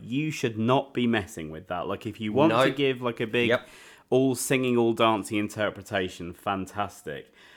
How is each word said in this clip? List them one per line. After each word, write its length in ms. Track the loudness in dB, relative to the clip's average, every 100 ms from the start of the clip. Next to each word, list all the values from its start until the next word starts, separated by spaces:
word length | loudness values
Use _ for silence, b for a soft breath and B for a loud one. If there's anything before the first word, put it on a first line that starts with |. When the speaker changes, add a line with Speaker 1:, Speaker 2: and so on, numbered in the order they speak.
Speaker 1:
"You 280 | -6 -4 -4
should 280 | -2 -4 0
not 340 | 2 2 0
be 120 | -2 0
messing 440 | 0 -2 -10 -12
with 180 | -12 -8
that." 180 | -6 -4
Like, 180 | -6 -8
if 140 | -8
you 120 | -2
want 180 | 2 4
Speaker 2:
No. 140 | 4
Speaker 1:
to 60 | 2
give, 300 | 2 0 0
like, 180 | -4 -4
a 60 | -2
big 220 | 0 2
Speaker 2:
Yep. 200 | 2 b b b b _
Speaker 1:
all 240 | 4 4
singing, 420 | 2 0 0 2 4
all 160 | 4
dancing 460 | 4 4 2 0 -2
interpretation, 920 | -2 -2 -4 -4 -4 -2 -2 -6 -12
fantastic. 1000 | -8 -4 -4 -4 -6 -8 -8 -10 -10 -12 b b